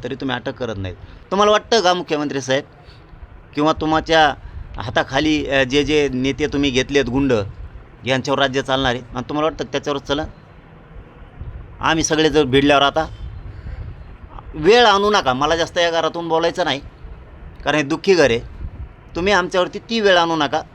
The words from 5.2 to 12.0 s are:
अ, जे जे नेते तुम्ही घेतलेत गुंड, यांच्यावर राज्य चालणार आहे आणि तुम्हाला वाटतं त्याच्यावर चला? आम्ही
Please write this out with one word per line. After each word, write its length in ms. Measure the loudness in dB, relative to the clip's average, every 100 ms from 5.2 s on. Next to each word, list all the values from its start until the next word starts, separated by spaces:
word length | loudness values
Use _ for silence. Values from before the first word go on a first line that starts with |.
| 0 0 0
अ, 160 | 0
जे 200 | 2 2
जे 260 | 2 0 0
नेते 340 | 0 -2 -2 -2
तुम्ही 220 | 0 0
घेतलेत 360 | 0 0 0 0
गुंड, 280 | 0 2 0 -2 -10 -16 -18 -20 -12 -4
यांच्यावर 340 | -2 0 0
राज्य 220 | 0 0
चालणार 320 | -2 0 0
आहे 100 | -2 -6 -10
आणि 80 | -6
तुम्हाला 160 | -2 -2
वाटतं 200 | -4 -6
त्याच्यावर 340 | -6 -4 -6
चला? 260 | -4 -4 -4 -12 -20 -20 -20 -20 -20 -20 -20 -20 -20 -16 -14 -14 -18 -6
आम्ही 240 | -2 0